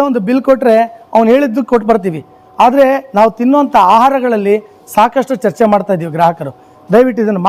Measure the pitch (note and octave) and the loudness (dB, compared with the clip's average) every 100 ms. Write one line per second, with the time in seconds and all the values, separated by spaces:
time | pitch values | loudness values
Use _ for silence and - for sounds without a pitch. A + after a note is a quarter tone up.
0 | C#4+ A#3 F#3+ C4 C4+ C4+ B3+ A3 A#3 - | 0 -2 -2 -2 0 0 2 2 0 -8
1 | - A3+ A3+ C4 C#4+ A3 A#3+ A#3 G#3+ A3+ | -4 0 2 2 0 -4 -2 -2 0 -2
2 | F#3 D#3 - - _ - A#3 C#4 C4 C4+ | -4 -8 -12 -20 _ 0 2 2 2 0
3 | C4+ A#3+ A3+ - B3 C#4+ C4+ G#3+ F#3 A3 | -4 0 0 0 0 0 2 2 2 2
4 | C4 C#4 B3 A3 G3+ G#3+ - _ - - | 2 0 -2 -2 -2 -2 -4 _ -6 0
5 | A#3+ C4 - C4 G#3 - A3 G3+ F#3+ F#3 | 0 0 -4 -4 -4 0 0 0 -2 -6
6 | E3 D#3+ E3+ E3+ C#3 - _ _ - G#3 | -4 -2 -2 -2 -10 -14 _ _ 0 2
7 | B3+ A3+ G#3+ G3 | 2 0 -4 -2